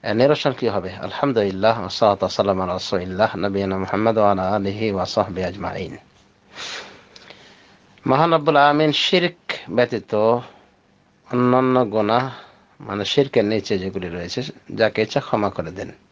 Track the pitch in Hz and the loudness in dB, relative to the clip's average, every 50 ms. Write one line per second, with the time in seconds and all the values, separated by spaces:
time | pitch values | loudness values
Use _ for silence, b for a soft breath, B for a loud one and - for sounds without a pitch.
0 | - 113 104 113 127 143 151 143 - 143 127 - 131 113 101 101 90 95 98 98 | -4 -2 2 4 4 4 4 2 0 -2 -2 0 -2 -2 -2 -2 -4 -6 -10 -10
1 | - - - - - 143 127 113 101 98 95 95 101 110 113 117 92 92 - - | -10 -10 -4 -2 -2 0 2 2 2 0 0 2 2 2 2 2 -4 -8 -2 2
2 | 117 107 101 - 95 90 - - 104 101 98 92 92 87 90 92 - - - 92 | 4 4 4 2 0 -4 0 0 0 0 0 0 -2 -4 -4 -6 -4 -4 -4 -4
3 | 90 92 92 90 110 110 - 87 90 101 98 98 98 95 95 95 95 92 - 101 | -4 -4 -2 0 0 0 0 -2 -4 -2 -2 -2 -2 -2 -2 -4 -4 -2 -2 0
4 | 110 113 113 110 104 101 101 95 92 92 101 104 98 98 98 104 110 110 98 92 | 2 2 2 4 4 4 2 2 0 -2 -2 -2 -2 -4 -4 -2 -2 -2 -2 -2
5 | 90 87 - 110 101 95 87 92 92 87 92 101 90 - - 98 95 80 - - | -4 -2 0 -2 -2 -2 -2 -6 -6 -6 -6 -8 -8 -8 -8 -8 -10 -10 -12 -16
6 | _ _ _ _ _ _ _ _ _ _ B B B B B B B B B B | _ _ _ _ _ _ _ _ _ _ B B B B B B B B B B
7 | B B B B B B B B B B B B B B B B B B B B | B B B B B B B B B B B B B B B B B B B B
8 | - - 131 139 160 170 165 160 147 160 151 143 143 147 147 151 156 151 143 - | 0 2 4 4 4 4 4 2 2 4 6 6 6 6 6 4 2 2 2 0
9 | - - - 180 170 175 170 _ _ - - - - - 87 117 123 120 127 110 | 0 2 2 2 2 0 -4 _ _ -12 -10 -10 -10 -2 2 2 2 2 0 -6
10 | 101 _ - 107 107 113 120 120 120 B B B B B B B _ _ _ _ | -6 _ 0 2 4 4 2 2 -2 B B B B B B B _ _ _ _
11 | _ _ _ _ _ - - 123 123 123 123 127 131 127 127 127 123 104 101 110 | _ _ _ _ _ -4 0 2 2 4 4 4 4 4 4 2 2 2 0 0
12 | 107 101 113 123 127 131 127 B B B B B B B B B 95 104 98 101 | 0 2 2 0 0 -2 -10 B B B B B B B B B -12 -8 -6 -6
13 | 101 - - 143 139 139 - 120 107 104 110 107 98 - 107 95 92 95 90 98 | -4 0 2 0 0 2 2 2 2 2 0 -2 -2 -2 -4 -2 -4 -6 -6 -6
14 | 90 85 85 87 87 87 - 127 127 - - - _ - 98 104 110 107 - - | -8 -8 -8 -8 -10 -8 -8 -8 -8 -10 -12 -18 _ -12 -2 0 0 0 2 0
15 | 110 - - 143 - - - 110 104 98 - - 82 80 87 95 - - - _ | -2 0 -2 -4 -2 -2 -2 0 0 -2 -4 -6 -10 -8 -10 -10 -12 -12 -14 _
16 | _ _ | _ _